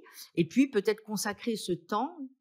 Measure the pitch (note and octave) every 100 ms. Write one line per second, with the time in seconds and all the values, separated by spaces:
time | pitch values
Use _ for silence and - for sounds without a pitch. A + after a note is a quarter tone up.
0 | - - - - E3+ A#3 C#4 G#3+ G3 G#3+
1 | - G#3 G#3+ G3 - A3 - E3+ - G#3+
2 | C#4 F4 C4 _